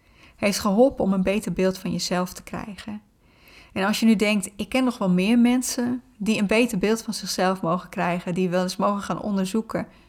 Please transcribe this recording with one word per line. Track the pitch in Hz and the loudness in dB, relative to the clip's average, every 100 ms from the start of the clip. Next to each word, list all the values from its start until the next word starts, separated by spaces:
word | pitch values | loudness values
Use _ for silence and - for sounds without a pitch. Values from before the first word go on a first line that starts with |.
| _ _ - - | _ _ -20 -2
heeft | 202 196 | -2 0
geholpen | 214 196 262 262 | 0 4 4 4
om | 196 | 0
een | 196 | 2
beter | 190 202 208 | 2 0 -2
beeld | 175 185 185 | 0 0 0
van | 185 | -4
jezelf | 175 - 180 180 | -4 -2 -2 -4
te | - | -8
krijgen. | - - 226 185 - 208 _ _ _ _ _ - - | -12 -12 -12 -14 -12 -14 _ _ _ _ _ -20 -10
En | - | -2
als | 190 208 | 0 2
je | 226 | 4
nu | 214 | 4
denkt, | 208 208 - - | 4 0 -2 -8
ik | 208 | -4
ken | 254 | 0
nog | 254 233 | 0 0
wel | 196 | 2
meer | 180 190 240 | 2 4 4
mensen | 240 247 247 - 247 247 - - | 6 4 0 -4 -4 -4 -8 -8
die | 202 220 | -2 0
een | 196 | 2
beter | 220 247 190 | 2 2 0
beeld | 196 226 | 0 0
van | - | -2
zichzelf | 208 185 - 185 190 | -8 -6 0 0 0
mogen | 165 180 - | -2 -2 -4
krijgen, | - 175 175 185 | -4 -2 -2 -4
die | 170 185 | -2 0
wel | 180 | 0
eens | 180 - | -2 0
mogen | 202 202 | -2 -2
gaan | 190 175 | -4 -6
onderzoeken: | 214 196 185 220 220 - 220 - | -2 -2 0 -2 -2 -6 -6 -14